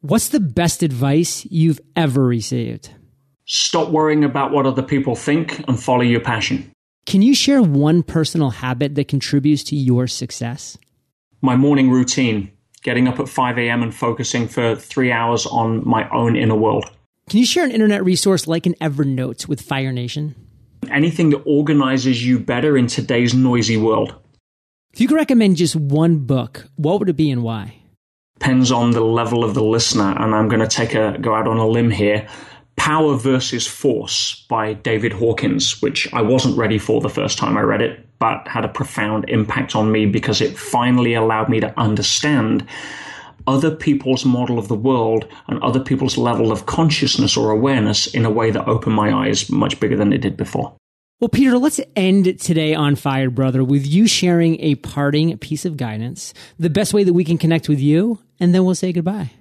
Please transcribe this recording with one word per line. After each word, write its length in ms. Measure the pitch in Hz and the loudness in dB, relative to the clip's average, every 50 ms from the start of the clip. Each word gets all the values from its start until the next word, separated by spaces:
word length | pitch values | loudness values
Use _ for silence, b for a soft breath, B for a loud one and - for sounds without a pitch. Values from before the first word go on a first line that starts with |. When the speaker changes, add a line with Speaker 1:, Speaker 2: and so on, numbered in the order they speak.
Speaker 1:
What's 300 | - 143 170 233 - - | -2 0 0 0 0 0
the 100 | - 302 | 0 0
best 420 | 202 147 110 - 170 165 - - 175 | 0 0 0 0 0 0 0 0 -2
advice 640 | 160 135 120 131 139 139 156 175 - - - - - | -2 0 0 0 2 2 2 2 0 -4 -8 -10 -6
you've 300 | - 165 160 165 151 131 - _ _ | 0 2 2 2 2 0 -6 _ _
ever 280 | - 165 147 123 139 135 | -2 -2 0 2 2 2
received? 720 | 127 120 117 104 - 131 123 117 117 117 110 - - - - _ _ _ _ _ _ _ _ _ | 2 2 0 -2 -4 -4 -4 -4 -6 -8 -12 -14 -20 -20 -20 _ _ _ _ _ _ _ _ _
Speaker 2:
Stop 460 | - - - - - - 170 151 - | -6 -4 -4 -2 0 0 -2 0 0
worrying 340 | 156 156 156 156 151 151 147 | 0 2 2 2 2 2 2
about 280 | 139 120 143 139 - 135 | 0 0 -2 -2 0 0
what 120 | 147 135 | 0 2
other 180 | 135 127 131 131 | 2 0 -2 -2
people 320 | - 151 135 135 135 117 | -2 -2 -2 0 -2 -4
think 440 | - - - 147 165 165 - 147 - - - | -4 -2 0 0 0 0 -2 -6 -10 -4 -2
and 100 | 127 117 | -2 -2
follow 220 | - - 127 123 | 0 0 0 2
your 200 | 127 120 120 117 | 2 2 2 2
passion. 520 | 117 123 117 107 - - 135 131 - - _ _ _ _ _ _ _ | 0 -2 -4 -2 -2 -4 -4 -6 -6 -10 _ _ _ _ _ _ _
Speaker 1:
Can 160 | - - 190 | 0 2 4
you 140 | 202 247 285 | 4 4 4
share 260 | 247 - - 277 277 | 4 2 2 4 4
one 420 | 233 165 143 139 143 151 160 175 160 | 4 4 4 2 2 4 4 2 2
personal 460 | - - 170 160 - - 170 151 135 | 0 -2 -2 -2 0 0 -2 -2 -2
habit 460 | 110 - - 127 127 120 147 139 143 | -2 -4 -6 -6 -4 -2 -4 -2 -2
that 140 | 139 139 - | -4 -4 -2
contributes 560 | - 139 - - - 143 135 147 151 143 - | -2 -4 -2 0 -2 2 2 2 2 2 0
to 120 | - - | -4 -4
your 300 | 147 135 127 123 120 127 | -2 2 2 2 2 2
success? 720 | 120 - - 127 120 - - 120 117 120 - - - - - _ _ _ _ _ _ _ _ _ _ _ _ - | -2 -4 -8 -10 -10 -10 -8 -8 -8 -8 -10 -14 -18 -20 -20 _ _ _ _ _ _ _ _ _ _ _ _ -2
Speaker 2:
My 140 | 131 123 | 0 2
morning 340 | 127 135 143 147 139 131 131 | 4 4 4 4 4 4 4
routine, 600 | 127 127 127 123 - - 131 120 110 104 98 101 _ _ _ _ _ _ _ | 4 4 2 0 0 0 0 0 0 -2 -4 -8 _ _ _ _ _ _ _
getting 240 | 143 123 123 127 | -4 0 0 0
up 140 | 127 123 - | 0 0 -2
at 80 | 143 135 | -6 -6
five 300 | - - 131 123 120 123 | -2 -2 -2 0 0 -2
A 100 | 120 120 | -2 -2
M 140 | 117 120 120 | -2 -2 -2
and 120 | 113 107 | -4 -4
focusing 540 | - - 120 113 - 131 - - 127 117 110 | -4 -4 -4 -2 -2 -6 -4 -2 -4 -4 -2
for 280 | - - 120 117 113 | -4 -2 0 0 -2
three 360 | - - - - - 131 123 120 | -2 -6 -8 -4 -2 0 0 0
hours 320 | 113 117 117 120 113 - | 0 0 0 0 -2 -2
on 420 | - - 117 113 113 113 110 - | -2 -2 -2 -2 0 -2 -2 -2
my 220 | - 117 113 110 - | 0 0 0 -2 -2
own 280 | - 123 117 117 113 | -2 -2 0 2 0
inner 180 | - 120 113 110 | 2 2 0 2
world. 360 | 107 110 110 107 - - - - _ _ _ _ _ _ _ | 2 2 2 0 0 -4 -6 -16 _ _ _ _ _ _ _
Speaker 1:
Can 100 | - 214 | 2 2
you 80 | 247 | 2
share 180 | 240 - 349 349 | 4 2 0 0
an 60 | 277 | 0
internet 340 | 240 220 220 214 208 202 196 | 2 2 2 2 2 2 2
resource 440 | 185 185 - - 202 190 170 - 156 | 0 0 2 2 2 2 2 0 -2
like 180 | 165 165 - | -4 -2 0
an 80 | 180 170 _ | -2 -2 _
Evernote 680 | 156 160 139 135 151 139 135 127 127 131 117 - - | -2 -4 -2 0 0 0 0 -2 -4 -6 -8 -10 -6
with 140 | - 151 131 | -6 -6 -8
Fire 320 | - - 143 135 135 135 131 | -4 -6 -4 -4 -2 -4 -4
Nation? 420 | 123 120 123 - 147 151 151 135 - - - _ _ _ _ _ _ - - | -6 -6 -6 -6 -8 -8 -8 -10 -14 -20 -20 _ _ _ _ _ _ -10 -4
Speaker 2:
Anything 400 | - 139 151 170 160 - 170 156 | 0 0 0 0 0 2 2 2
that 120 | 143 143 - | 2 2 0
organizes 800 | 139 151 143 151 143 156 147 135 131 131 131 120 131 127 117 120 | 0 0 0 2 2 2 2 2 2 0 0 0 0 -2 0 2
you 140 | 123 127 120 | 0 0 0
better 360 | 104 - 120 120 131 151 147 | 0 -2 -4 0 0 2 2
in 120 | 135 123 120 | 2 2 2
today's 440 | - - 107 - 127 117 123 120 117 | 0 -4 -4 -2 0 0 2 2 2
noisy 440 | 127 131 131 123 120 110 101 113 | 4 4 4 2 2 0 0 0
world. 380 | 110 107 113 110 107 107 - - - _ _ _ _ _ _ _ _ _ _ _ _ _ _ _ | 0 2 2 2 0 -2 -4 -6 -18 _ _ _ _ _ _ _ _ _ _ _ _ _ _ _
Speaker 1:
If 80 | - | 0
you 60 | 226 | 2
could 80 | 262 302 | 2 4
recommend 420 | 320 302 - 269 233 220 196 185 | 2 2 4 4 4 6 4 4
just 200 | 156 175 160 - | 4 2 0 0
one 420 | 165 151 139 139 151 160 170 170 156 | -2 -2 0 2 2 4 4 2 2
book, 480 | 135 120 139 131 120 120 _ - - - _ | 0 0 -2 -2 -2 -4 _ -18 -20 -18 _
what 240 | - 147 151 185 208 | -4 -2 0 0 0
would 100 | 208 190 | 0 -2
it 80 | 156 | 0
be 140 | 139 160 147 | 0 0 0
and 140 | 135 120 120 | 0 -2 -4
why? 320 | 113 113 110 95 - - _ _ _ _ _ _ _ _ _ _ _ _ _ | -4 -6 -6 -10 -12 -16 _ _ _ _ _ _ _ _ _ _ _ _ _
Speaker 2:
Depends 320 | - 135 131 127 127 123 131 | -2 0 2 2 2 2 2
on 180 | 123 117 120 | 2 2 2
the 100 | 117 117 | 2 2
level 440 | 110 113 113 117 117 110 120 120 117 | 2 2 2 0 0 0 0 0 0
of 100 | 110 101 | 0 0
the 80 | - 107 | 0 0
listener, 520 | 107 110 117 120 - - 110 101 98 - - | 2 2 0 0 0 0 0 0 0 -2 -2
and 160 | 110 110 110 | -2 0 0
I'm 140 | 107 110 107 | 0 0 2
gonna 180 | 117 110 110 | 2 0 0
take 280 | 110 - - 120 110 - | -2 -2 -2 -4 -2 0
a, 220 | 113 110 104 98 - | 0 0 0 -2 -4
go 140 | - 120 110 | -2 -2 0
out 120 | 110 107 | 0 0
on 120 | 117 113 113 | 0 0 2
a 80 | 113 | 2
limb 240 | 110 113 117 117 117 | 2 2 2 2 2
here. 380 | 104 95 107 104 104 107 107 B B B B B B B B B _ | 2 2 2 2 2 0 -2 B B B B B B B B B _
Power 400 | - - 156 151 156 160 151 139 | -4 -2 0 2 2 2 2 2
versus 540 | 120 113 135 131 127 127 - - 120 - - | 2 2 2 0 0 0 -2 -6 -6 -6 -6
Force 760 | - - - 214 - - 104 104 - - - - - - _ _ | -8 -2 0 0 0 0 -4 -4 -4 -4 -4 -4 -8 -10 _ _
by 260 | 120 113 110 107 107 | -2 -2 -2 -2 -6
David 380 | 107 - 120 113 107 107 117 107 | -6 -4 -2 -2 0 -2 -4 -4
Hawkins, 680 | 104 117 117 110 - - - - - - - - - | 0 0 0 0 0 0 -2 0 0 -2 -2 -4 -2
which 320 | - 110 - - - - - | -4 -4 -2 -2 -6 -4 -2
I 100 | 123 113 | -2 2
wasn't 360 | 107 123 127 - 131 - - | 2 2 2 2 2 0 0
ready 200 | 117 107 110 107 | 0 0 0 -2
for 220 | - - 110 120 | 0 0 0 0
the 80 | - 104 | 0 -2
first 300 | - - 98 98 - - | -4 -4 -4 -4 -4 -2
time 180 | - 110 110 | -2 -2 0
I 40 | 104 | 0
read 220 | 107 110 110 107 113 | 0 0 0 0 0
it, 220 | - - - - _ _ _ | -2 -4 -8 -20 _ _ _
but 300 | 117 113 110 - - - | -2 -2 -2 -4 -8 -8
had 160 | - 113 110 | -6 -4 -6
a 40 | 107 | -4
profound 640 | - - 127 - - - 107 107 107 107 104 - | -4 -6 -8 -6 -4 -6 -4 -2 -2 -4 -4 -2
impact 460 | 117 113 107 107 - - 127 - - | -2 -2 -2 -2 -2 -6 -6 -4 -2
on 160 | 113 110 107 110 | -2 0 2 2
me 140 | 110 107 | 2 2
because 340 | 104 98 110 - - 107 - | 2 0 0 -2 -2 -2 0
it 180 | 110 - - - | -2 -2 -4 -8
finally 560 | - - - 120 120 123 127 127 120 117 117 | -12 -4 -2 0 2 2 2 2 2 2 0
allowed 340 | 117 110 110 113 110 110 - | 0 0 0 0 0 0 0
me 120 | 113 110 | 0 0
to 180 | 107 107 - - | -2 -2 -4 -2
understand 880 | 117 104 107 101 104 - - - - 151 147 131 110 110 - - - B B B B B B B B B B B B B B B - | 0 0 0 0 -2 -2 -2 -2 0 0 0 2 2 0 0 -2 -4 B B B B B B B B B B B B B B B -4
other 280 | - 135 135 151 160 156 | 0 0 2 2 0 -2
people's 500 | - - 160 143 139 - 131 131 127 - | -2 0 0 0 0 2 0 -2 0 2
model 320 | 135 123 123 123 120 123 | 2 2 2 0 -2 -2
of 120 | 117 104 104 | -4 -2 -4
the 60 | 120 | -4
world 520 | 101 107 131 131 123 113 110 113 110 107 B B B B - | -2 0 0 2 2 2 2 0 0 -2 B B B B -8
and 120 | - - - | -6 -4 -2
other 160 | 123 123 131 | 0 0 -2
people's 360 | 131 - 135 131 139 131 - | 0 0 -2 -2 0 -2 -2
level 360 | - 120 120 117 107 113 110 110 | 0 0 0 0 0 0 0 0
of 140 | 98 - | -2 -4
consciousness 680 | - - - 165 156 151 - - 123 - - - - - | -6 -2 2 2 2 2 2 0 0 0 0 0 0 0
or 140 | 120 117 107 | 0 0 0
awareness 560 | 107 110 120 139 135 123 107 104 104 - - | 0 2 2 2 2 2 2 0 0 0 -2
in 180 | - - - 117 | -2 -2 0 0
a 60 | 113 | 0
way 220 | 107 117 113 113 101 | 0 2 0 0 0
that 160 | - - - | 0 0 0
opened 260 | 113 113 - - 110 | -2 0 0 0 0
my 180 | 107 104 107 107 | 2 2 0 0
eyes 380 | 104 104 107 107 104 - - | 0 0 0 -2 -2 -2 -2
much 300 | - - 107 104 - - | 0 0 0 0 -2 -2
bigger 160 | - 104 - | -2 0 0
than 160 | 98 104 101 - | 2 2 2 2
it 60 | - | 2
did 180 | - 101 98 | 0 -4 -4
before. 400 | - 98 98 - - - - - _ _ _ _ _ _ _ _ _ | -4 -8 -6 -6 -6 -6 -6 -10 _ _ _ _ _ _ _ _ _
Speaker 1:
Well, 100 | - 233 | -4 0
Peter, 300 | - - 277 262 240 247 | 2 2 4 4 4 4
let's 220 | 247 302 - - 269 _ _ | 2 2 0 -2 -8 _ _
end 420 | 214 185 190 185 196 190 180 185 - | 0 2 4 4 4 4 2 0 -2
today 340 | - - 170 156 156 151 156 | -2 0 0 2 2 2 0
on 220 | 156 151 143 143 | 2 2 2 0
fire, 360 | - - 147 135 135 135 131 | 0 0 -2 0 0 0 0
brother, 340 | 123 113 135 131 127 131 131 | 0 0 0 0 2 0 2
with 200 | 127 143 143 135 | 2 2 0 2
you 220 | 139 147 185 226 | 2 2 4 4
sharing 540 | 220 - - 185 180 175 170 170 165 165 - | 4 2 2 2 2 4 4 4 2 2 0
a 160 | - 156 143 | 0 -2 -2
parting 600 | 135 - - - 147 143 143 143 151 156 165 160 - | -2 -4 -10 -4 -2 0 0 2 2 2 0 -2 -4
piece 260 | - - 156 151 - | -8 -8 -8 -6 -6
of 120 | 180 160 | -6 -6
guidance, 560 | 139 131 117 107 107 113 120 165 - - - - B B B B | -4 -6 -6 -6 -6 -8 -8 -10 -12 -16 -18 -18 B B B B
the 140 | B 165 170 | B -2 0
best 240 | 147 190 208 - - | 0 0 0 2 2
way 80 | 208 202 | 2 4
that 120 | 185 175 | 4 4
we 100 | 175 180 | 2 2
can 120 | 147 170 | 2 0
connect 320 | 160 - 160 165 160 - - | 2 2 2 2 2 2 0
with 120 | 151 139 | 0 2
you, 400 | 135 147 151 160 196 233 233 202 _ _ _ _ | 4 2 4 4 2 0 -2 -4 _ _ _ _
and 160 | 180 175 175 | 2 4 4
then 100 | 185 185 | 4 4
we'll 120 | 180 185 | 2 0
say 160 | - - 180 175 | 0 -2 -2 -2
goodbye. 400 | 175 160 175 202 214 180 123 _ _ | -2 -2 -2 -4 -6 -8 -10 _ _